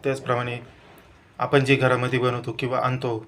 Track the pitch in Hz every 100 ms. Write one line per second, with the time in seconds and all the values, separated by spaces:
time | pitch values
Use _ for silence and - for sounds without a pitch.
0 | 139 135 127 120 123 120 120 - - -
1 | - - _ - 123 143 131 135 131 123
2 | 127 127 123 120 117 113 127 127 127 127
3 | 127 110